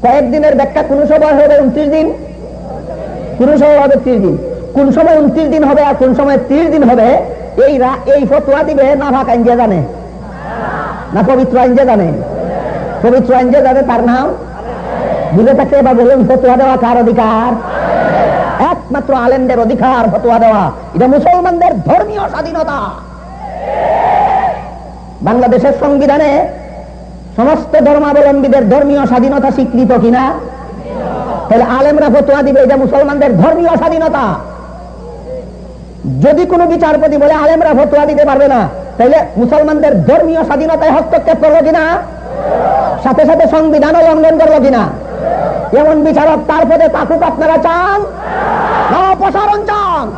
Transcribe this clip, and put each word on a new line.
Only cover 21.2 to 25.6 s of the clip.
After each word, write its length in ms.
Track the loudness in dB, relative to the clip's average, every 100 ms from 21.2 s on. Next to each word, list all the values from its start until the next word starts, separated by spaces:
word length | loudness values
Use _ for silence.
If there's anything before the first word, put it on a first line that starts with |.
| 4 2 2 0 0 0
ধর্মীয় 480 | 0 0 0 -4 -6
স্বাধীনতা। 600 | -6 -8 -6 -4 -6 -8 -10 -16 -18 -18 -16 -14 -10 -8 -4 -2 0 0 0 0 0 -2 -4 -10 -14 -16 -18 -18 -6
বাংলাদেশের 520 | -2 0 2 2